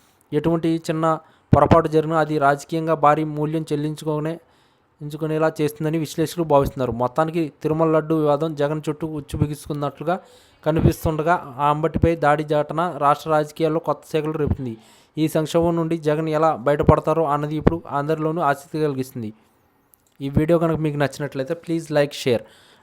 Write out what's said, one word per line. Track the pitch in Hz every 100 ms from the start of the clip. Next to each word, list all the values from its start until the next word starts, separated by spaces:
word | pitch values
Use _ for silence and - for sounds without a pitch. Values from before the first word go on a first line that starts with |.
| _ _ _
ఎటువంటి | 147 165 170 165 165 165
చిన్న | 160 165 156 - _ _ -
పొరపాటు | 143 170 160
జరిగినా | 156 151 165
అది | 151 151
రాజకీయంగా | 139 143 - 165 160
భారీ | 156 147 151
మూల్యం | 156 147 151 160 156
చెల్లించుకునే, | 147 151 151 156 151 156 165 - _ _ _ _ _
ఎంచుకునేలా | 147 151 156 156 160 156
చేస్తుందని | 147 151 156 165
విశ్లేషకులు | 151 - 156 -
భావిస్తున్నారు. | 156 143 135 - 123
మొత్తానికి | 113 123 - 160 165 156 -
తిరుమల | 151 156 160
లడ్డు | 156 151 160
వివాదం | 151 143 160 147
జగన్ | 143 156 151
చుట్టూ | 151 160
ఉచ్చు | 151 143 151
బిగుసుకున్నట్లుగా | 151 147 - 147 143 - 160 185 - - _ _ 151
కనిపిస్తుండగా | 160 - 160 170 156 156 175 139 123
ఆ | 147
అంబటిపై | 147 160 151 165 165
దాడి | 147 147
ఘటన | 151 151 147 151 180 135
రాష్ట్ర | 143 147 165
రాజకీయాల్లో | 151 151 - 160 156
కొత్త | 156 143 -
శాఖలు | 160 151
రేపుతుంది. | 156 143 - 131 113 - _ _ -
ఈ | 156
సంక్షోభం | 160 151 170 165 170
నుండి | 160 170
జగన్ | 151 151 160
ఎలా | 151 160 131
బయటపడతారో | 127 147 156 151 160 156 156
అన్నది | 147 151 151
ఇప్పుడు | 147 165 -
అందరిలోనూ | 139 143 160 156 165
ఆసక్తి | 151 139 - 156
కలిగిస్తుంది. | 151 135 127 127 110 - _ _ _ _ _ _ _ _
ఈ | 139
వీడియో | 139 156 170
కనుక | 165 156
మీకు | 156 143
నచ్చినట్లయితే | 139 - 143 139 135
please | 170 - 165 151
like, | 147 147
share | - 135 113 - - _ _